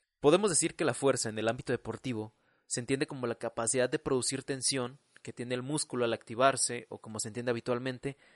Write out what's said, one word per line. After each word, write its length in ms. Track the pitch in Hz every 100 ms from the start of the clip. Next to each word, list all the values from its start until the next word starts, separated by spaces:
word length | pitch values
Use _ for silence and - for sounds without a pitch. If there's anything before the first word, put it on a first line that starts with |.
| _ -
Podemos 300 | - 185 208
decir 260 | 156 165 -
que 80 |
la 100 | 151
fuerza 360 | 120 135 127 113
en 80 | 107
el 100 | 110
ámbito 240 | 127 -
deportivo 640 | 120 113 113 135 110 107 _ _ _ -
se 120 | -
entiende 280 | 120 135 151
como 200 | 139 120
la 100 | 117
capacidad 520 | 113 - 117 131 127
de 100 | 147
producir 460 | - 131 - 131
tensión 560 | - 135 - 135 123 143 _ -
que 100 | -
tiene 220 | - 123
el 80 | 123
músculo 420 | 131 147 - 123
al 80 | 117
activarse 760 | 110 - 113 135 127 - 123 -
o, 100 | 107
como 180 | 113 107
se 80 | 113
entiende 220 | 113 120
habitualmente, 680 | 117 127 120 131 127 139 - -